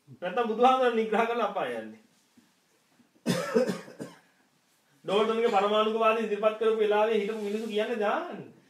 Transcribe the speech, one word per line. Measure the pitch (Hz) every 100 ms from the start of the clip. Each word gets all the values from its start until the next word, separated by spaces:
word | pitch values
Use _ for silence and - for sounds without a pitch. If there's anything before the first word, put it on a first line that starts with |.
| _
නැත්තම් | 127 175 - 233
බුදුහාමුදුරුවෝ | 220 247 262 247 226
නිග්‍රහ | 220 214
කරලා | 226 240 202
අපාය | 196 160
යන්නේ. | 113 110 110 _ _ _ _ _ _ _ _ _ _ _ _ - 170 - 233 254 - - - - - _ _ _ _ _ _ _ _ 165
ඩෝල්ටන්ගේ | 202 220 226 233
පරමාණුක | 202 202 214 220 220
වාදය | 220 226
ඉදිරිපත් | 208 202 214 214
කරපු | 226 220
වෙලාවේ | 202 208 220 214
හිටපු | 202 220
මිනිස්සු | 202 214 220
කියන්නේ | 208 226 226
"දාන්න. | 208 277 349 196 135 -